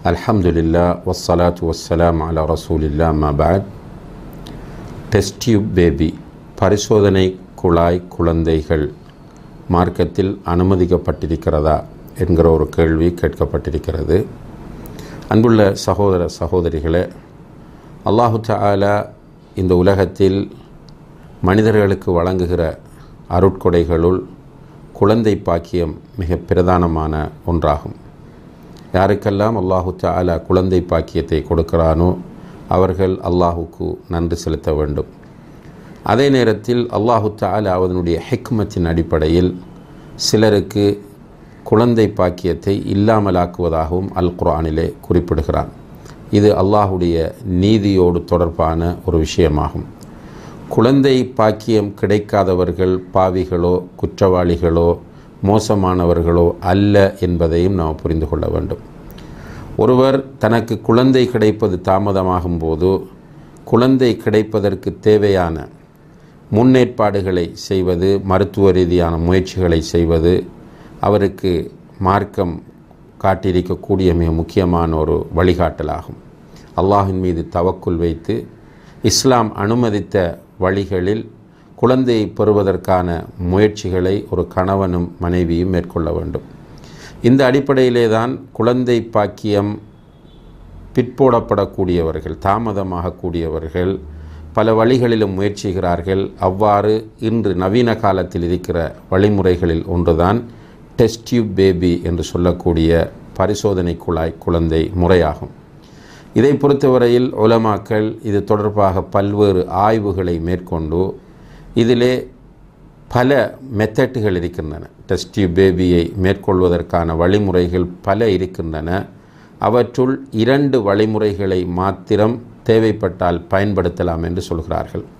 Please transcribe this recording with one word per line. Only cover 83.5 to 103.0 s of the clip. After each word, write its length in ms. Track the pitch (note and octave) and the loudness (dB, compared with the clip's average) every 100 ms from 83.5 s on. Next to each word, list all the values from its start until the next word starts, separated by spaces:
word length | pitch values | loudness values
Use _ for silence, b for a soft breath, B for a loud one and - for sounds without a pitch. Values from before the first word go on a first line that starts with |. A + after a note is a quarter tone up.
| F#2 G#2+ - F#2 F#2 F2+ G2 - | 2 2 0 -4 -2 0 -2 -2
ஒரு 180 | F2 F2 | -4 -2
கணவனும் 680 | - F#2 G2 F#2+ F2+ F2 - | -2 0 0 0 -2 -4 -4
மனைவியும் 500 | F2 F2+ E2+ E2+ F#2 | -2 0 0 0 0
மேற்கொள்ள 420 | F2 E2+ - D#2+ | -2 -2 -6 -4
வேண்டும். 340 | E2 D#2+ - - - - B B B B B | -4 -6 -10 -12 -20 -20 B B B B B
இந்த 240 | A#2 C3+ | 2 4
அடிப்படையிலே 600 | B2+ C3+ C#3 C3+ B2+ A#2+ A#2 | 4 2 2 2 4 4 2
தான் 300 | A2 A#2+ C3+ - | 2 -2 -6 -12
குழந்தை 500 | - A2+ B2 B2 A#2+ | -2 0 0 0 0
பாக்கியம் 680 | A2+ A2 G2+ - G#2+ G#2 G2+ G#2 - - - - - - - - - - - | 0 -2 -2 -4 -2 0 -2 -6 -14 -20 -20 -20 -20 -20 -20 -20 -20 -20 -6
பிற்போடப்படக்கூடியவர்கள், 1400 | - A2+ - C3+ A#2 A2+ G2+ F#2+ - F#2 F2 D#2+ D#2+ D#2+ D#2 | -4 -4 2 2 2 0 -2 -2 -2 0 0 0 -4 -8 -4
தாமதமாகக்கூடியவர்கள் 1500 | G2 G#2 A#2 G2 F#2+ F2 F2 E2+ F2+ E2+ E2 D#2+ D#2+ F2+ F2+ F#2+ - B B B B | -2 0 -2 -4 -4 -4 -6 -6 -6 -4 -4 -6 -6 -2 -2 -4 -10 B B B B
பல 200 | - A2 | 0 2
வழிகளிலும் 680 | A2 A2+ B2+ A#2+ A2+ G2+ F#2 | 2 2 2 2 0 0 -2
முயற்சிக்கிறார்கள். 920 | G2+ G2+ G#2 F#2 F2 E2+ F2+ F#2+ - - | -4 -4 -6 -4 0 0 0 -2 -4 -2
அவ்வாறு 540 | F#2 F#2+ G#2+ G2+ G#2+ A2 G#2+ - | -2 0 2 2 2 -2 -4 -6
இன்று 360 | A2 A2+ G#2 | -2 -2 -2
நவீன 400 | F2+ F#2 A2+ A#2 | 0 0 2 2
காலத்தில் 480 | A2+ G2+ F#2+ F2 F2 | 2 0 0 -2 -4
இருக்கிற 520 | E2+ F2+ - E2+ D#2+ - - | -2 -4 -2 -4 -4 -8 -2
வழிமுறைகளில் 760 | F#2 G#2 G2+ F#2 F2 F2 D#2+ | 2 2 2 2 2 0 -2
ஒன்றுதான் 540 | E2+ F2 E2+ D#2+ F2+ A2+ A#2 B B B - | -2 0 2 2 2 0 -4 B B B -12
டெஸ்ட் 340 | - A2+ - - | 0 0 0 -2
டியூப் 260 | B2 G#2+ | -2 0
பேபி 460 | F#2 F#2+ F2 F2+ E2+ | 2 2 2 0 0
என்று 200 | E2+ F2 | -2 -4
சொல்லக்கூடிய 680 | D2+ F2 F2 E2+ F2+ D#2+ E2 E2 | -4 0 0 0 0 2 2 2